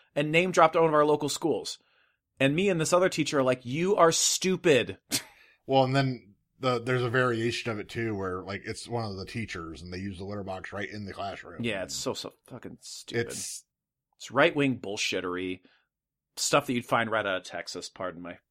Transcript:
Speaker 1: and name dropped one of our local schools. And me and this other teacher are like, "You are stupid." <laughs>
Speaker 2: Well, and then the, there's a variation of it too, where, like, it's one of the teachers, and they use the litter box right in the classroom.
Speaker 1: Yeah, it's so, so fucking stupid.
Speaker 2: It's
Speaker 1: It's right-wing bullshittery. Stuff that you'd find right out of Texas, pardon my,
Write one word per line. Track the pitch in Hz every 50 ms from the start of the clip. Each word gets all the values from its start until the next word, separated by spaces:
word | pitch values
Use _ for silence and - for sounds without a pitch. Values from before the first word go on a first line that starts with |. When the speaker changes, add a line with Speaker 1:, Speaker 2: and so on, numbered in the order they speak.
| _ _ _
Speaker 1:
and | 147 151 151 156
name | 165 180 185
dropped | - 180 165 160 170
one | 165 165
of | 160 151
our | 151 147
local | 151 151 147 151 139
schools. | - - - 156 117 90 76 - - - _ _ _ _ _ _ _ _ _ _ _ -
And | 135 135 147
me | 170 196 196
and | 180 160
this | 151 -
other | 180 180 190
teacher | 180 - 165 147 - 156 139
are | 131
like, | 127 127 127 -
"You | 120 131 160 175 190 202
are | - 170 165
stupid." | 160 - - - - - - 190 185 170 - 170 139 117 104 98 90 - _ _
<laughs> | - - - - - _ - _ _ _ _
Speaker 2:
Well, | - 135 135 131
and | 127 135
then | 139 135 131 127 117 - 101 101 _ _ _ _ _
the, | 131 131 123 117
there's | 113 131 127 123 123
a | 120
variation | 117 131 127 123 117 113 113 120 113 - - 120
of | 107 104
it | 92
too, | - - 120 113 113 107
where, | 95 98 92 90 92 87
like, | 92 101 95 -
it's | 110 107 - -
one | - 120 117 113
of | 104 95
the | 92 90
teachers, | - - 120 107 - - 90 82 80 80 78
and | 87 90 92
they | 92
use | 98 101 92
the | 85 98
litter | 98 101 104 95
box | 95 92 92 90 - -
right | 101 101 -
in | 104 107 101
the | 95 -
classroom. | - 98 98 - - - 78 - - 117
Speaker 1:
Yeah, | 117 101 95 92
it's | - -
so, | - - 135 104
so | - - - - _ _
fucking | - 131 117 - 90 85 -
stupid. | - - - - - - - 117 117
Speaker 2:
It's | - - - - - - - - _ _ _ _ _ _ _ _ _ _
Speaker 1:
It's | _ - -
right-wing | 110 135 151 170 156 147 143 135 123 107
bullshittery. | - 98 104 - - - 107 92 90 90 90 90 92 92 92 - _ _ _ _ _ _ _ _ _ _ _ _ _ _ _
Stuff | - - - 160 147 139
that | - 123
you'd | 120 113
find | - 131 117 113 110
right | 110 107 101
out | 101 92
of | 92 -
Texas, | - - 87 - - - 87 - -
pardon | - - 95 90 82 85 87
my, | 85 87 - _ _